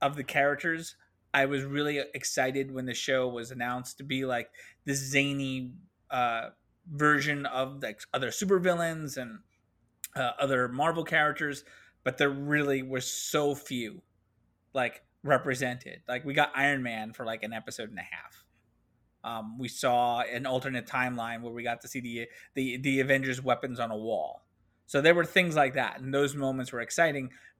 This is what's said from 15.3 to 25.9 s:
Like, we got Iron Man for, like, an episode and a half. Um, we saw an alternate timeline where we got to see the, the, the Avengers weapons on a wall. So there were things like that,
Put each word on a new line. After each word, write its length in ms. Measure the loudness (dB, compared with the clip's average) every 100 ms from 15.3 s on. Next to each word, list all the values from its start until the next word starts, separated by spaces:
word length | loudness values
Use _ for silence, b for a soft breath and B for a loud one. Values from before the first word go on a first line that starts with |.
| 4 4 0 -2 -4 -12 -16 -6
Like, 160 | -6 0
we 80 |
got 180 | 2 2 4
Iron 280 | 2 2
Man 300 | -2 -4 -8
for, 120 | -8 -6
like, 180 | -6
an 100 | -6
episode 360 | -8 -10 -10 -10
and 100 | -10
a 40 |
half. 400 | -10 -12 -14 -20 _ _ _ _ _ _ _ _
Um, 340 | -8 -8 -8 -8
we 100 | -8
saw 520 | 0 2 4 4 2
an 240 | 0 -2 0
alternate 400 | 0 0 -4 -2
timeline 560 | 0 0 0 -6 -6
where 100 | -8
we 120 | -6
got 180 | -4 -4
to 60 | -6
see 120 | -8
the, 280 | -6 -8 -8 b b
the, 240 | -4 -2 0
the 220 | 0 2
Avengers 420 | 4 4 2 -2
weapons 380 | 2 0 0 -4
on 100 | -4
a 80 | -4
wall. 480 | -2 -2 -4 -8 _ _ _ _ -2
So 160 | 4
there 140 | 6 6
were 100 | 6
things 300 | 4 4 4
like 180 | 4
that, 260 | 4 -2